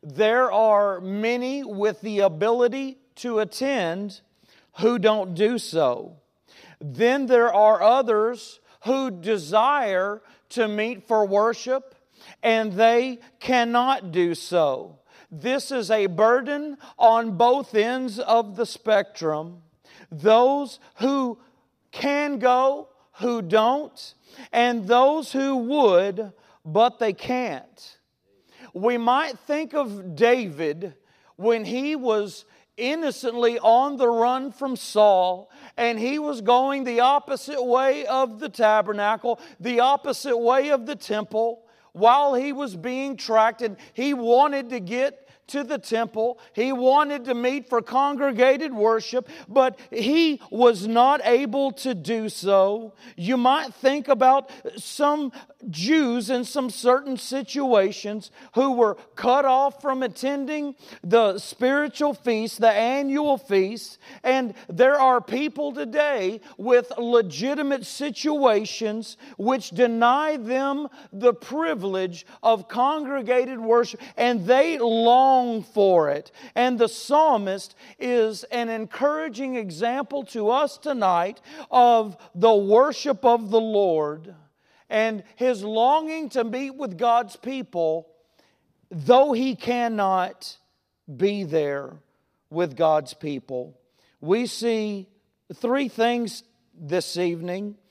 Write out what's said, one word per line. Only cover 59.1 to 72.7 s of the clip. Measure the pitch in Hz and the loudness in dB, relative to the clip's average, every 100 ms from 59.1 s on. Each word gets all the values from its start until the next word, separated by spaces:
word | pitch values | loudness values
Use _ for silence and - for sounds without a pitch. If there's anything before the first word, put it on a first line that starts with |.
| - | -4
cut | 240 254 277 | 2 2 4
off | 262 277 269 | 2 2 -2
from | 285 262 | -6 -4
attending | 254 - 262 285 277 302 294 262 - - | -4 -4 -6 -4 -6 -6 -8 -10 -20 -16
the | 170 226 214 190 | 2 4 4 0
spiritual | - - 254 277 294 - 294 | -8 -2 0 2 -2 -2 -2
feast, | 277 - 220 226 - | -2 -2 -2 -2 2
the | 226 | 2
annual | 208 233 269 277 277 294 269 | 4 0 0 -2 -2 0 -2
feast, | - 196 190 226 - - - - | 0 0 0 -4 -14 -20 -20 -8
and | - 262 247 196 - | 0 0 -2 -8 -14
there | 170 254 285 | 2 4 6
are | 262 247 | 4 4
people | - 247 302 226 285 | 0 -4 -4 -4 -8
today | 269 277 262 294 269 185 220 - - | -6 -6 -2 0 0 -2 -6 -14 -10
with | 208 247 240 - | 2 2 2 -6
legitimate | 233 240 196 139 240 294 285 277 196 | 2 2 2 -4 -4 -2 -2 -4 -6
situations | - 294 220 302 302 269 208 214 - 220 214 220 - - - | -8 -8 -6 -4 2 4 2 -2 -6 -6 -6 -10 -16 -20 -6
which | 202 262 - | -2 -2 -4
deny | 170 240 226 233 269 311 302 | 0 2 4 2 2 0 -4
them | 220 254 277 277 294 - - | -4 -2 -2 -4 -8 -14 -20
the | 190 240 | 0 0
privilege | 240 - 277 330 285 196 190 185 170 - - | 0 -6 -6 -4 -4 -4 -4 -6 -8 -20 -4
of | 226 226 | 0 0
congregated | 180 | -2